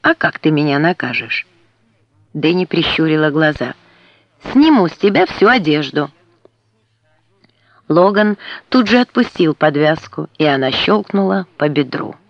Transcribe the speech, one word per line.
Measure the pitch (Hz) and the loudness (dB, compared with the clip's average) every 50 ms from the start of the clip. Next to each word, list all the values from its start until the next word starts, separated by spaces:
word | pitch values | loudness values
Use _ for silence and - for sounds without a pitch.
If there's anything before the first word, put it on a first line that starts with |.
«А | - 302 330 | 0 -2 -2
как | _ - 170 - - | _ -2 -6 -6 -2
ты | - 156 | -2 0
меня | 156 147 147 160 143 143 | 0 2 0 0 0 0
накажешь?» | 151 170 180 _ - 123 123 - 123 - - - - _ _ _ _ _ _ _ _ _ _ _ _ _ _ _ _ _ _ | 0 0 0 _ -6 -8 -8 -8 -8 -8 -10 -10 -10 _ _ _ _ _ _ _ _ _ _ _ _ _ _ _ _ _ _
Дэнни | 156 147 156 175 180 185 | -2 -2 0 0 0 -2
прищурила | - - 170 156 - - - 160 160 156 156 156 156 | -2 -2 -2 -2 -2 -2 -2 0 0 2 0 0 0
глаза. | 139 160 160 151 147 - 123 123 - _ _ _ _ _ _ _ _ _ _ _ _ _ - - | 0 0 0 0 -2 -4 -8 -10 -10 _ _ _ _ _ _ _ _ _ _ _ _ _ -16 -2
«Сниму | - 262 302 320 302 233 180 165 | 2 4 4 6 4 4 2 0
с | - | -2
тебя | - - 208 202 269 370 | 0 -2 0 2 2 0
всю | - - - - | 0 0 2 2
одежду». | 214 254 254 170 156 147 151 151 135 131 147 147 135 _ _ _ _ _ _ _ _ _ _ _ _ _ _ _ _ _ _ _ _ _ _ _ _ _ _ _ _ _ _ _ _ _ _ _ | 4 4 2 2 0 0 -2 -2 -4 -4 -4 -4 -4 _ _ _ _ _ _ _ _ _ _ _ _ _ _ _ _ _ _ _ _ _ _ _ _ _ _ _ _ _ _ _ _ _ _ _
Логан | _ 156 170 180 196 202 202 214 214 202 - - - - - _ _ | _ 2 2 4 4 2 2 2 0 0 -4 -8 -18 -18 -18 _ _
тут | - 254 233 | 0 0 2
же | 196 220 247 | 4 2 2
отпустил | 247 _ _ 254 240 - - - 180 156 147 | 2 _ _ -2 -2 -2 -2 -2 0 0 0
подвязку, | _ 151 156 143 143 151 151 160 156 - - - - 156 - _ | _ 0 0 2 2 0 0 0 -2 -6 -14 -12 -12 -12 -12 _
и | _ 156 | _ 0
она | 151 139 135 131 131 | 0 0 0 -2 -2
щелкнула | 131 - - - 202 208 208 - - 196 196 190 190 196 180 _ _ | -2 -2 -2 0 0 -2 -2 -2 -2 -2 0 0 -2 -4 -4 _ _
по | - 147 151 | -4 -4 -2
бедру. | 147 147 139 127 - - - 98 - _ _ | 0 -2 -4 -4 -6 -10 -10 -10 -12 _ _